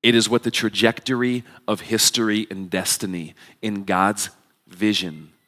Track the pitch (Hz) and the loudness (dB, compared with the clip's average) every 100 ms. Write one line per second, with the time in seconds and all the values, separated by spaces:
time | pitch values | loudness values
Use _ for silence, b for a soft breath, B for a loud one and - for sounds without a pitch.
0 | 117 117 107 117 117 - 110 101 113 - | 6 4 4 0 0 -2 -2 2 2 0
1 | - 123 123 123 - B - 104 - 110 | -4 -2 0 -2 -8 B -4 -4 0 2
2 | - 120 110 107 - 95 92 95 92 - | 2 2 0 0 -2 -8 -4 -2 -2 -2
3 | 98 90 76 - B B 110 101 98 92 | -4 -6 -8 -16 B B -6 -6 0 2
4 | 98 104 - _ _ _ _ 92 107 101 | 2 0 -8 _ _ _ _ -2 0 0
5 | 92 78 76 _ | -4 -10 -18 _